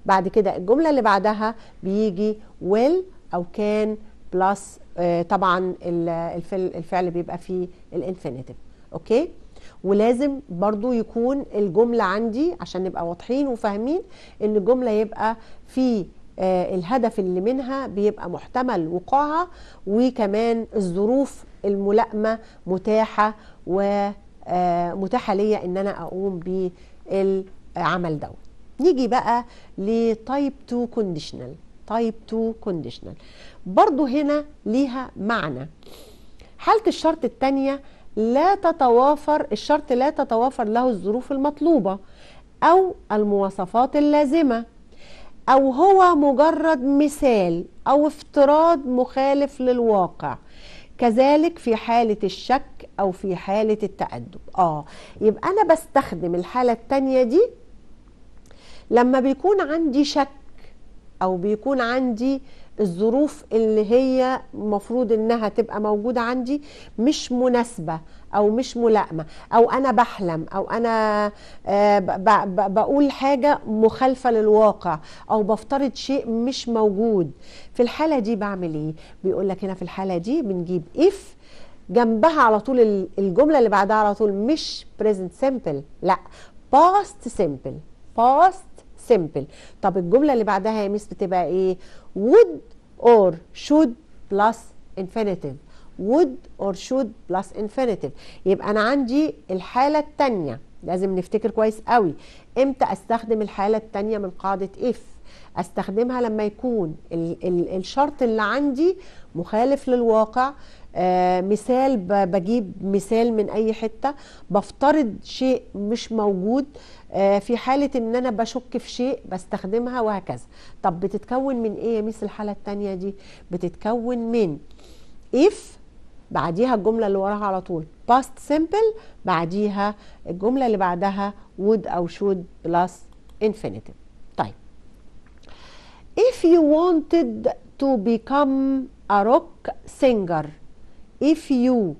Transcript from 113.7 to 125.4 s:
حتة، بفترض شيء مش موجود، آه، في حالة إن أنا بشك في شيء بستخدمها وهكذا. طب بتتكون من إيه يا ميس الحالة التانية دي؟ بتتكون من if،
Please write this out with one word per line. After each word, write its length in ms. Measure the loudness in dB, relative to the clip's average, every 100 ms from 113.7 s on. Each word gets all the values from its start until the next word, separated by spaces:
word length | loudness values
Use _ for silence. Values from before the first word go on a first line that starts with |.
حتة، 400 | -2 -6 -4 -6 -6 -14 -20 -2
بفترض 640 | -2 -2 0 2 4 0 -4
شيء 380 | -14 -2 0 0 -4 -8
مش 360 | -4 -6 -4
موجود، 540 | -2 0 0 0 -2 -2 -12 -20 -20 -8
آه، 280 | 0 2 2
في 180 | 0 -4
حالة 320 | 0 0 0 -2
إن 200 | -2 -2
أنا 140 | -2
بشك 480 | -2 -4 -6 -8 -10
في 120 | -8
شيء 300 | -4 -4 -4 -8
بستخدمها 680 | -12 -8 -8 -4 -4 -2 -2
وهكذا. 420 | -2 -4 -6 -12 -14 -20 -20 -4
طب 160 | -4 -2
بتتكون 560 | -4 -6 -4 -2 -2 -2
من 180 | -4 -4
إيه 200 | -4 -2
يا 60 |
ميس 220 | -4 -6
الحالة 280 | -10 -8 -8
التانية 420 | -8 -10 -8 -6
دي؟ 220 | -6 -8 -10 -18 -20 -10
بتتكون 640 | -6 -6 -6 -4 -4 -2 -4
من 400 | -2 0 0 -2 -12 -20 -20 -20 -20 -20 -4
if، 200 | 2